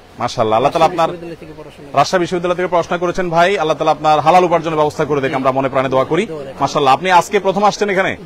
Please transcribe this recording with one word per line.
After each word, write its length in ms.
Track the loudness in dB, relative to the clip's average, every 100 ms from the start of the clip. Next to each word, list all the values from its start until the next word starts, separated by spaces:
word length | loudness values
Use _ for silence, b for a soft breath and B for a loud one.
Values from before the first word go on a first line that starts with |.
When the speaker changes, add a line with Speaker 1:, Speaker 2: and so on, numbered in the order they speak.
| -20 -8
Speaker 1:
মাশাআল্লাহ, 380 | -6 -2 0 2
আল্লাহ 140 | 2
তাআলা 140 | 2 2
আপনার 240 | 2 -2
Speaker 2:
রাজশাহী 200 | -4 -12
বিশ্ববিদ্যালয় 60 | -16
থেকে 180 | -18 -18
পড়াশোনা। 400 | -20 -20 -4 0
Speaker 1:
রাজশাহী 240 | 2 0
বিশ্ববিদ্যালয় 340 | -2 -2 -2 -2
থেকে 120 | -2
পড়াশোনা 300 | -2 -2 -2
করেছেন 320 | -2 -2 -2
ভাই, 280 | 2 2 2
আল্লাহ 200 | -2 0
তাআলা 140 | 0
আপনার 280 | 0 2 2
হালাল 240 | 4 4
উপার্জনের 320 | 4 2 0 0
ব্যবস্থা 300 | 0 0 -2
করে 160 | 0
দেখ, 120 | -2
আমরা 180 | 0 0
মনে 180 | 0 0
প্রাণে 200 | 0 0
দোয়া 140 | 0
করি। 220 | 0 -2 -4
Speaker 2:
দোয়া 200 | -8 -12
রাখি। 120 | -6
Speaker 1:
মাশাআল্লাহ, 340 | -4 0 2
আপনি 180 | 2 4
আজকে 280 | 2 2 0
প্রথম 240 | 0 2
আসছেন 260 | 0 0 -2
এখানে? 280 | 0 -2 -4